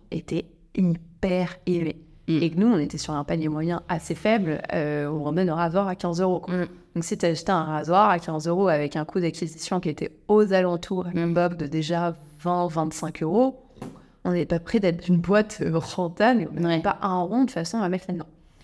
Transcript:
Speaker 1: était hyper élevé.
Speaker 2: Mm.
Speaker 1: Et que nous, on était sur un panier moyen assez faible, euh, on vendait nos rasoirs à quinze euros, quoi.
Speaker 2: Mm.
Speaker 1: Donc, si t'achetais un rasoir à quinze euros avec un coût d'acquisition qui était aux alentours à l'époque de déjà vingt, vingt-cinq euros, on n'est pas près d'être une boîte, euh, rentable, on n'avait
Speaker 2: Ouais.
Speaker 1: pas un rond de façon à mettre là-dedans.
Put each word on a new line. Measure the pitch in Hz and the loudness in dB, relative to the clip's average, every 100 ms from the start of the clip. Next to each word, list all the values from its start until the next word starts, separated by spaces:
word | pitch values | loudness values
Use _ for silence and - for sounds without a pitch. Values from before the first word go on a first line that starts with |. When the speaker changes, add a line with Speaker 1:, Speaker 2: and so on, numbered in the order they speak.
| - | -8
Speaker 1:
était | 165 - 165 - - _ - | -10 -6 -6 -6 -14 _ 0
hyper | 185 170 - - 196 180 175 - - | 2 0 -6 -4 0 0 -2 -4 -2
élevé. | 175 160 - - - - | 0 -2 -6 -14 -14 -2
Speaker 2:
Mm. | 160 | 0
Speaker 1:
Et | 170 | 2
que | 160 | 2
nous, | 220 | 4
on | 196 | 4
était | 143 151 | 0 -4
sur | - | -6
un | 147 | -6
panier | 143 165 156 | -2 -2 -2
moyen | 151 165 170 - | -2 -2 -4 -4
assez | 165 - | -6 -4
faible, | 165 214 220 170 151 - | -2 2 2 0 -4 -2
euh, | 170 147 147 147 | -2 -2 -2 -2
on | 156 | -4
vendait | 147 160 | -2 0
nos | 185 160 | 0 2
rasoirs | 170 180 196 | 0 0 -2
à | 185 | -2
quinze | 175 170 | -4 0
euros, | 185 170 | 0 0
quoi. | 175 | -2
Speaker 2:
Mm. | 180 175 - - | -4 -4 -8 -10
Speaker 1:
Donc, | 160 | -6
si | 165 208 | -4 0
t'achetais | 170 160 - | 0 0 0
un | 185 | 0
rasoir | 160 151 151 180 214 | 0 -2 2 4 6
à | 175 | 4
quinze | 165 156 165 | 0 -4 -2
euros | 170 196 | 2 4
avec | 151 147 | 2 0
un | 156 | -4
coût | 151 196 | -4 -2
d'acquisition | 170 156 165 160 - 185 | -2 -4 -8 -8 -4 -4
qui | 175 | -2
était | 147 160 - - | -4 -8 -8 2
aux | 214 208 | 4 6
alentours | 190 185 170 - 185 175 | 4 2 -2 -4 -6 -4
à | |
l'époque | 175 170 170 175 170 | -2 0 2 2 0
de | 151 | -4
déjà | 160 156 170 175 170 - - | -2 -2 0 -2 -4 -14 -8
vingt, | 175 175 175 | -2 0 0
vingt-cinq | 165 160 - 165 - | 0 -2 -4 -8 -4
euros, | 156 202 262 262 - - - - - _ | 0 2 2 0 -18 -16 -16 -16 -20 _
on | 180 | -2
n'est | 175 - | -2 0
pas | 170 | -2
près | 170 233 | 0 2
d'être | 190 170 - | 2 0 2
une | 175 | 2
boîte, | 175 208 208 - | 4 4 2 -2
euh, | 165 160 | -2 0
rentable, | - - 175 175 214 247 160 156 | -2 -4 -4 2 4 4 0 -2
on | |
n'avait | 170 165 | 0 2
Speaker 2:
Ouais. | |
Speaker 1:
pas | 196 - | 0 -2
un | 196 185 | -2 0
rond | 175 233 | 0 2
de | 262 | 2
façon | 170 165 226 | 0 -4 -2
à | 185 | -2
mettre | 185 - | -2 -4
là-dedans. | 175 - - _ _ | -8 -8 -18 _ _